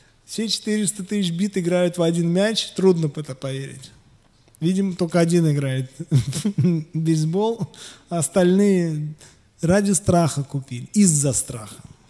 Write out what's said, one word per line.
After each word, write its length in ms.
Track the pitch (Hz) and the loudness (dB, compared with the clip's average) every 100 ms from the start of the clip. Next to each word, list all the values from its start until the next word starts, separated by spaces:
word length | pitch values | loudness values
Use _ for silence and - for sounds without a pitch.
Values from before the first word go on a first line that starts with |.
| _ _ - | _ _ -14
все 220 | - 220 | -8 -6
четыреста 560 | - - 214 202 - | -6 -4 -2 -2 -6
тысяч 280 | 180 208 180 | -6 -2 -2
бит 260 | 170 202 196 | -2 -2 -2
играют 400 | 170 175 180 170 | 0 0 0 0
в 40 | |
один 280 | 165 170 170 | 0 2 0
мяч. 420 | 175 208 214 - | 2 0 -2 -6
Трудно 360 | - 185 170 156 | 0 2 4 0
в 80 | 156 | -4
это 180 | 151 131 | -10 -10
поверить. 560 | 135 135 135 131 - - _ _ _ _ _ _ | -8 -8 -10 -16 -20 -20 _ _ _ _ _ _
Видимо, 340 | 160 190 196 170 | -2 0 -2 -2
только 240 | 170 175 | -2 2
один 300 | 165 175 160 | 2 2 2
играет 400 | 143 135 131 131 - 165 135 127 147 208 - | 0 -2 -4 -6 -10 0 0 0 -4 -4 0
<laughs> 380 | 180 170 156 | 0 0 -4
бейсбол, 760 | 156 160 156 156 180 220 226 180 - - - _ | -4 0 0 0 0 -2 -4 -8 -12 -20 -20 _
а 100 | 170 | -6
остальные 960 | 147 196 180 190 202 190 170 151 151 151 - _ _ _ | -2 2 4 4 4 4 0 -2 -6 -10 -20 _ _ _
ради 300 | 165 196 202 | 0 2 2
страха 520 | 196 - 175 160 - | 0 2 2 2 -2
купили, 420 | 135 143 131 120 127 | -6 -8 -8 -12 -4
из-за 400 | 208 196 151 139 | 4 4 4 2
страха, 480 | 117 - 117 107 - - - _ | -2 -4 -10 -14 -20 -20 -20 _